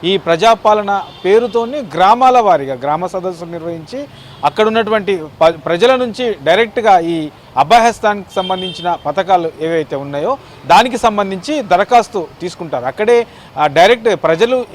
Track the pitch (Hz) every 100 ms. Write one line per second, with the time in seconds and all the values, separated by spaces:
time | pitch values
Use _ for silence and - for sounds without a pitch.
0 | 170 190 - 165 220 226 220 214 202 202
1 | 180 - 185 214 240 226 233 285 226 156
2 | 185 233 262 254 214 165 139 131 139 151
3 | 180 190 180 175 170 170 165 165 156 254
4 | 285 - - - 147 175 214 220 214 214
5 | 196 190 156 - 160 165 151 170 233 262
6 | 247 214 247 185 139 180 233 226 220 185
7 | 165 165 151 - - - 143 233 233 214
8 | 214 208 185 - 185 185 185 165 170 170
9 | 147 143 180 185 160 - 160 165 151 143
10 | 139 143 165 269 - - 131 175 247 247
11 | 233 208 196 190 180 302 208 175 196 240
12 | 208 202 160 - 175 - 165 139 123 135
13 | 214 240 233 - - - 151 143 185 240
14 | 226 175 156 165 233 254 240